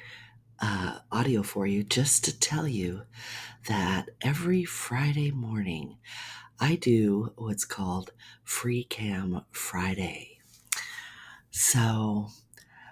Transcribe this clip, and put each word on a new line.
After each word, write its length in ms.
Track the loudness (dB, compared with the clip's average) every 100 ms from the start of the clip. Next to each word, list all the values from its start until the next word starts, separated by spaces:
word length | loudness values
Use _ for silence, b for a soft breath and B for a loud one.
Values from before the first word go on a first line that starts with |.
| B B B B _ -4
uh, 400 | -2 0 -2 -6 -4
audio 320 | 0 2 2
for 240 | 0 0 0
you 160 | 0
just 400 | 2 2 4 4
to 140 | 2 0
tell 300 | 0 0 0
you 340 | 0 -2 -4 -10 B B B B B -2
that 440 | 0 2 0 -2 -2
every 420 | 0 2 4 2
Friday 680 | 2 -4 -2 0 2 2 2
morning 680 | 0 -2 0 0 -2 -4 -12 B B B B B B
I 160 | 2 4
do 560 | 6 6 6 4 0
what's 300 | -4 -4 -2
called 480 | -4 -4 -2 -2 -4 -12 B B
Free 400 | -6 -4 -2 -2
Cam 600 | -4 -4 -2 -2 -2 -4 -6
Friday. 880 | -8 -6 -2 -2 -2 -4 -6 -14 -20 _ -20 _ B B B B B B B B
So, 760 | 0 4 6 4 4 2 0 -2 -8 _ -20 B B B